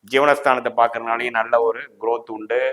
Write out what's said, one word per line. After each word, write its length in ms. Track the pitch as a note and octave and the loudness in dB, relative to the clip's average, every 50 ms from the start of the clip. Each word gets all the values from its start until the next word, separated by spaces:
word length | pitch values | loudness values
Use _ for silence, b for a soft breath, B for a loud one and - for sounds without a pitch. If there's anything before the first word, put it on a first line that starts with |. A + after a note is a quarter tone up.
| _ | _
ஜீவனஸ்தானத்தை 640 | G#2 B2+ C3+ D3 D3 C#3 C#3 - C#3 B2+ B2 A#2 A#2+ | -2 0 2 4 4 4 4 2 2 0 0 -2 -2
பார்க்கறதுனாலயும் 680 | A#2 A#2+ A#2 A#2 A#2 A#2 A#2 A2+ A2+ A#2 A#2+ B2 A#2+ A2+ | 0 2 2 2 0 -4 -4 -4 -4 -2 -2 -2 -2 -2
நல்ல 160 | A2+ A#2 A#2+ A#2 | 0 2 2 2
ஒரு 180 | A#2 A2+ A2 B2 C#3+ C#3 _ G2+ | 2 0 -2 -4 -8 -16 _ _
குரோத் 320 | A2 A2+ A#2+ A#2 - - | -4 -4 -4 -4 -6 -10
உண்டு. 300 | A2 G#2+ A2 G#2+ A#2 B2+ C3 C3 | -12 -10 -6 -4 -2 -2 -2 -2